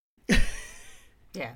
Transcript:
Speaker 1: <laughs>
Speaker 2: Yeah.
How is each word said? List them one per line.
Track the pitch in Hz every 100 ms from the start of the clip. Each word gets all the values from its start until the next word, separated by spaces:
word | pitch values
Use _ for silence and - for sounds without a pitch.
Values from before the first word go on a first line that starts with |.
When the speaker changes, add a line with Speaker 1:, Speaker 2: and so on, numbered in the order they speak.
| _ _ -
Speaker 1:
<laughs> | - - - - - - - - _ -
Speaker 2:
Yeah. | 185 120